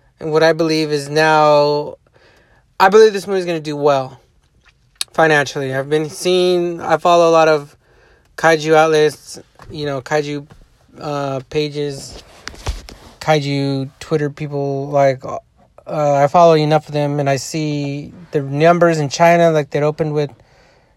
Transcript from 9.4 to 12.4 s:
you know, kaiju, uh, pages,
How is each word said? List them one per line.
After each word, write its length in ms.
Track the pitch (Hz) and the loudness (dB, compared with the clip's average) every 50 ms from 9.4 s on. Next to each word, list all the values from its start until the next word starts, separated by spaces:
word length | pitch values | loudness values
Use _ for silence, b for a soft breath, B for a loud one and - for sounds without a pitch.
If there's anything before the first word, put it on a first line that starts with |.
| - _ _ - - - | -20 _ _ -20 -20 -16
you 140 | 180 156 147 | -12 -10 -8
know, 160 | 147 139 135 | -6 -8 -8
kaiju, 460 | 123 - 151 151 143 147 147 143 143 - - _ - _ _ _ _ _ - - | -6 -2 -2 -2 -2 -4 -8 -10 -10 -14 -20 _ -20 _ _ _ _ _ -20 -14
uh, 420 | - 151 147 143 143 139 135 131 131 - | -10 -8 -6 -6 -6 -6 -6 -8 -8 -6
pages, 720 | - 151 151 147 143 147 147 143 139 135 - - - - - _ - - | -6 -4 -4 -4 -6 -6 -8 -8 -8 -10 -14 -18 -20 -20 -20 _ -20 -20